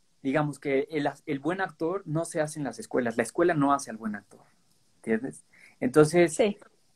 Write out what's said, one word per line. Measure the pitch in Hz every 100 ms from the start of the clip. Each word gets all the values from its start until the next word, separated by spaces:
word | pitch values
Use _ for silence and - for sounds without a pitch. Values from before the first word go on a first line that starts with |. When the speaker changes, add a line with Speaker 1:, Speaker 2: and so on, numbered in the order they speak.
| _ _
Speaker 1:
digamos | 135 151 147 139
que | 147 135 143
el, | 156 143 143 -
el | 139
buen | 147 190
actor | 185 - 165 196 175
no | 156 165
se | 170
hace | 151 156
en | 135
las | 113
escuelas, | - 131 120 117
la |
escuela | 117 - 175
no | 160 139
hace | 139 127
al | 110
buen | 110 104
actor, | - - - _ _ _ _ _
¿entiendes? | 113 110 135 - _ _ - -
Entonces, | 127 151 151 175 170 -
Speaker 2:
Sí. | 214 - - _ _